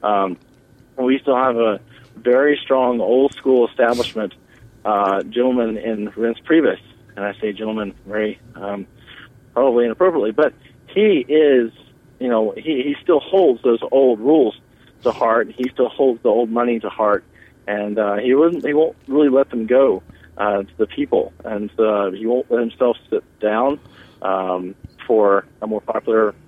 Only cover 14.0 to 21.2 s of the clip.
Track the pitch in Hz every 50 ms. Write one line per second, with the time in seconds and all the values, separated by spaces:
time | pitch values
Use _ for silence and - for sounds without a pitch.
14 | 139 127 120 104 110 127 156 160 135 110 - - _ _ _ _ _ _ _ _
15 | - 123 110 - 120 117 113 120 110 98 - - 127 127 - - 131 113 - -
16 | 151 135 123 113 _ 123 104 113 120 113 113 120 120 120 120 113 110 104 - -
17 | 113 104 104 95 - _ _ - - - _ _ _ - 104 104 104 104 104 110
18 | 110 101 101 104 110 127 127 139 156 170 175 160 143 156 147 147 160 160 - _
19 | _ - 131 147 151 143 127 135 139 - - 120 113 110 123 131 139 131 98 92
20 | - - - - - - - - 101 104 104 101 101 101 - - 110 101 - -
21 | 143 135 - -